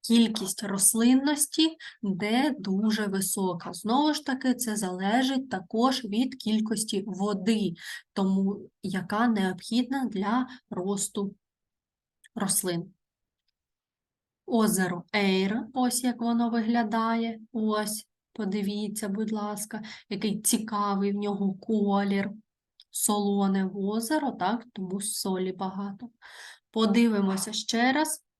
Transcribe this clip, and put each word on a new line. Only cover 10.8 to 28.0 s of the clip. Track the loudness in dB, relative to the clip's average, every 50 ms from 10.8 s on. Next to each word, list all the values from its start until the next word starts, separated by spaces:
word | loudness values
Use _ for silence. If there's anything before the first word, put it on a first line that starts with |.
| -2 -2 -2 -2 -4 -4 _ -4 -6 -6 -8 _ _ _ _ _ _ _ _ _ _ _ _ _ _ _ _ _ _ -16 _
рослин. | -4 -2 0 0 0 0 0 -2 -2 -4 -8 _ _ _ _ _ _ _ _ _ _ _ _ _ _ _ _ _ _ _ _ _ _ _ _ _ _ _ _ _ _ _
Озеро | 0 2 4 4 4 4 2 2 0 -2 -6 -8 _ 0
Ейр, | 2 4 4 4 4 2 2 0 -2 -4 -4 -2
ось | 0 0 2 0 0 -2
як | -2 -2 0
воно | 0 0 2 2 0 2
виглядає. | 0 0 0 2 2 2 2 0 0 0 0 2 0 0 0 -2 -6 -8 -14 _
Ось, | -4 -2 0 0 0 0 -2 -2 -6 -8 -10 _ _ _ _ _
подивіться, | _ -6 -4 -2 -2 0 -2 -2 -2 -2 -4 -6 -6 -6 -4 -4
будь | -2 -2 -2 -2
ласка, | -2 -4 -4 -6 -6 -8 -8 -8 -10 -10 -10 -12 -16 -18 -10 _
який | -6 -2 -2 -2 -2 0
цікавий | 0 0 0 0 -2 -2 -2 -2 0 0 0 0 0 0
в | 0
нього | 0 -2 -2 -2 0 0 -2 -2
колір. | -4 -4 0 0 2 2 4 2 2 2 2 0 0 0 -2 -8 -12 _ _ _ _ _ _ _ _ -20 _
Солоне | -6 -2 0 2 2 2 2 2 2 2 2 2 2 2 0 0 -2
озеро, | -4 -4 -2 -2 -2 -2 0 0 0 0 -2
так, | -4 -2 0 0 0 -2 -6 -10
тому | _ -10 -6 -6 -4 -4
солі | -4 -6 -6 -4 -2 -2 -2 0 -2 -4
багато. | -4 -4 -6 -6 -6 -6 -8 -8 -8 -12 -14 -18 _ _ -20 -20 -20 -18 -18 -20 -20 _ _ _
Подивимося | 0 0 2 4 6 6 6 6 4 4 2 2 2 0 -2 -4
ще | -6 -6 -4 -2 0 2 2 4
раз. | 4 2